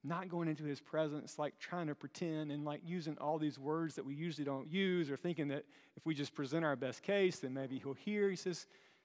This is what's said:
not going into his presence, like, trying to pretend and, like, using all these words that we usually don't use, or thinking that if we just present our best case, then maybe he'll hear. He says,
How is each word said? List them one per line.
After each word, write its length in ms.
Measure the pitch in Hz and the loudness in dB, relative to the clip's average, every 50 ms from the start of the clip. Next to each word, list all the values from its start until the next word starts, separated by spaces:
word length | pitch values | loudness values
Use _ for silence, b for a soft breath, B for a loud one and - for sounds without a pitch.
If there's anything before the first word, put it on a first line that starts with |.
| - | -4
not 240 | 139 165 175 190 185 | -2 -4 -2 -2 -2
going 180 | 175 170 170 | 0 2 2
into 160 | 165 156 147 156 | 2 2 0 0
his 180 | 147 143 127 | -4 -4 -4
presence, 560 | - - - 156 156 151 147 151 - 143 - | -6 -2 2 2 2 2 0 -4 -6 -8 -4
like, 220 | - 151 147 - _ | -2 -2 -2 -2 _
trying 300 | - - - 180 170 156 | -8 -4 -4 -2 0 -2
to 60 | 147 | -2
pretend 560 | - - 143 _ - 185 165 160 156 156 151 143 | -4 -6 -10 _ -2 -2 0 0 0 0 -2 -2
and, 120 | 147 147 | -2 -2
like, 180 | 151 147 151 170 | -2 -4 -4 -4
using 340 | 165 175 185 156 160 151 - | -4 -4 -2 -2 -2 -4 -2
all 200 | 135 147 156 160 | 0 0 2 2
these 200 | 156 151 139 139 | 2 0 -2 -2
words 380 | 135 143 151 165 165 156 135 | -2 0 0 0 0 -2 -2
that 80 | - 131 | -4 -6
we 100 | 135 139 | -6 -4
usually 300 | 143 160 170 151 147 147 | -2 -2 -2 -2 -2 -2
don't 260 | 143 143 135 135 151 | -2 -2 -2 -4 0
use, 400 | 156 190 196 190 180 180 165 139 | 2 2 4 4 4 4 2 2
or 60 | 143 | -2
thinking 320 | 131 - 170 170 - 151 143 | -2 0 -2 0 2 0 0
that 160 | 135 147 - B B B B B B | 0 -2 -4 B B B B B B
if 100 | - - | -6 -2
we 80 | 160 160 | -2 0
just 180 | 139 147 - - | 0 -2 -4 -2
present 320 | - 147 127 139 165 165 | -4 -2 0 2 2 4
our 120 | 151 143 | 4 2
best 260 | 123 127 127 120 - - | 2 0 -2 -4 -4 0
case, 380 | - 202 202 196 185 175 - | 2 4 6 6 6 4 2
then 120 | - 131 131 | -4 -4 -2
maybe 280 | 135 135 127 131 135 | -2 -4 -4 -4 -4
he'll 140 | - 139 135 | -4 -4 -6
hear. 360 | - - 202 208 208 202 196 | -4 -2 -2 2 4 4 4
He 60 | 190 | 2
says, 320 | 170 - 185 170 - - B B B B B B B B | 2 -2 -4 -4 -4 -8 B B B B B B B B